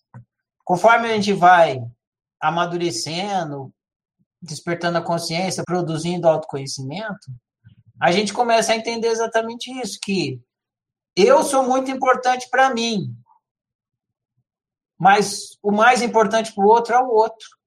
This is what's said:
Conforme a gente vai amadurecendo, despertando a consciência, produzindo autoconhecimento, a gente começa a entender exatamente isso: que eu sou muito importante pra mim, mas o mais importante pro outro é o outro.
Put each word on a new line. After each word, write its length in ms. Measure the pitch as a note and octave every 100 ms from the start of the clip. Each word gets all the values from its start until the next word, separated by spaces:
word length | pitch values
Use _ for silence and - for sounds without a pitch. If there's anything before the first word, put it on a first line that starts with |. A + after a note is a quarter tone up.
| _ - - _ _ _
Conforme 460 | - F3+ A3 A#3 A#3
a 60 | A3
gente 180 | G3+
vai 480 | F#3+ F3 F3+ D#3+ C3 A#2+ - _ _ _ _
amadurecendo, 1300 | D#3 E3+ F3 F3 E3+ - C#3+ E3 G3+ G3 D#3+ C#3+ C3+ _ _ _ _ _ _ _
despertando 600 | E3+ D3+ - E3+ F3 E3+
a 20 |
consciência, 640 | E3+ E3+ E3 E3 F#3 - -
produzindo 600 | F3+ E3 D#3+ E3 F3 E3+
autoconhecimento, 1040 | D#3 - C#3+ C3+ - C3+ D#3+ A3 G3 - B2 _ _ _ _ _ _
a 120 | D#3
gente 220 | F3+ G#3
começa 380 | - A#3+ A3+ G#3+
a 40 | A3+
entender 320 | A3+ A#3 A3+
exatamente 640 | A3 A3+ A3+ A3+ A#3 - C4
isso: 180 | A3+ -
que 400 | - G3 C#3+ C3 _ _ _ _ _ _ _ -
eu 280 | G#3 C#4+
sou 200 | - C4+
muito 260 | B3 C4 C4
importante 580 | C4 C4 B3+ B3+ B3+ -
pra 200 | B3+ C4
mim, 440 | A#3 A#3 G#3+ C#3 A#2 _ _ _ _ _ _ _ _ _ _ _ _ _ _ _ _ _ -
mas 600 | F3 G#3 G3+ - - -
o 80 | G3+
mais 320 | G#3 A3+ B3
importante 500 | A#3 G#3+ G#3 A3 G#3+
pro 140 | - G3
outro 260 | A#3 A#3
é 60 | A#3+
o 100 | C4
outro. 380 | A3 A3 - - _